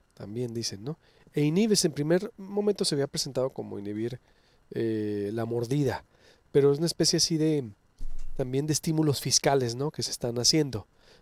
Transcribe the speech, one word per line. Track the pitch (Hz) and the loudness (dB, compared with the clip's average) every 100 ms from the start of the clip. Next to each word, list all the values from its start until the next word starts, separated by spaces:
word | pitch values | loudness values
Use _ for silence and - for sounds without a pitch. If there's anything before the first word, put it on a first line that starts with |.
| _ | _
también | - 101 107 123 | -18 -10 -6 -6
dicen, | 113 113 98 113 | -4 -6 -8 -10
¿no? | 160 _ _ _ | -12 _ _ _
E | - | 0
inhibes, | 147 170 226 202 180 | 2 4 4 4 2
en | |
primer | 135 147 175 196 - | 0 0 0 0 -12
momento | 190 202 208 202 | -8 -2 0 0
se | 190 | 0
había | - 143 | 0 -2
presentado | 160 - 127 131 | -4 -4 -2 -2
como | - 107 101 | -4 -10 -8
inhibir, | 101 104 117 123 _ _ _ _ - | -6 -4 -4 -6 _ _ _ _ -10
eh, | 120 117 110 107 104 101 | -4 -2 0 -2 -2 -2
la | 113 117 | -2 -2
mordida, | 117 117 143 135 98 - _ _ _ _ | -2 0 0 0 -2 -8 _ _ _ _
pero | 151 139 | 4 4
es | 143 | 4
una | 165 | 0
especie | - 160 165 | 0 2 2
así | - 160 | 2 2
de, | 156 151 117 104 _ - - - - - | 2 0 -2 -10 _ -4 -2 0 -2 -2
también | 131 135 151 | -2 -2 0
de | |
estímulos | 143 - 156 156 131 | 0 0 2 2 2
fiscales, | 139 - 151 139 120 120 | 0 2 4 2 2 -2
¿no? | 147 | -4
Que | - | -4
se | 175 | -6
están | - 123 120 | -4 -4 0
haciendo, | 113 165 143 110 - _ _ - | 2 4 2 -2 -10 _ _ -20